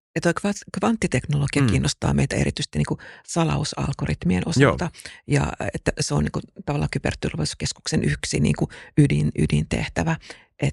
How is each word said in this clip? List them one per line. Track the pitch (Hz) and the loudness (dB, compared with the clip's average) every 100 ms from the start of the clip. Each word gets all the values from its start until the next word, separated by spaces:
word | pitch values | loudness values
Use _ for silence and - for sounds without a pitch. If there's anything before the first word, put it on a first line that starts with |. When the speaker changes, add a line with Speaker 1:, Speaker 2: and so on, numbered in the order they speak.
| _ | _
Speaker 1:
Ja | 165 | -2
toi | 170 | 0
kvant-, | 165 202 196 - - | 0 -2 -4 -6 -2
kvanttiteknologia | 214 226 - 127 - 147 139 - | 0 0 0 0 0 0 0 2
Speaker 2:
Mm. | 131 | 4
Speaker 1:
kiinnostaa | 131 139 - - | 4 0 0 0
meitä | 69 69 - | 2 2 2
erityisesti | 71 - - 78 | 0 -2 -4 -2
niinku | - - - - - | -2 -2 -8 -20 -6
salausalgoritmien | 170 160 143 147 - 135 139 147 151 175 180 - | 0 2 0 -2 -4 -4 -2 -4 -2 0 0 2
osalta. | 131 135 67 | 4 4 4
Speaker 2:
Joo. | 170 - - - - | -2 -6 -16 -16 -2
Speaker 1:
Ja | 143 143 - - | 0 0 -4 -6
että | - - - | -4 -4 -2
se | - | -2
on | 147 | 0
niinku | 147 - - - - | 0 -2 -8 -10 -6
tavallaan | 147 151 | -2 -2
kyberturvallisuuskeskuksen | 147 156 - - - 151 - - - - - | -2 -4 -2 -4 -4 -4 -4 -6 -6 -4 0
yksi | - 143 - 147 | 0 -2 -2 0
niinku | 151 147 - - - - | 2 2 -2 -6 -2 4
ydin-, | 143 - - - | 4 4 0 0
ydintehtävä, | - 147 156 - - - 165 160 - - _ - | 2 2 0 -2 -2 -2 0 -2 -6 -20 _ -4
et, | 139 | -4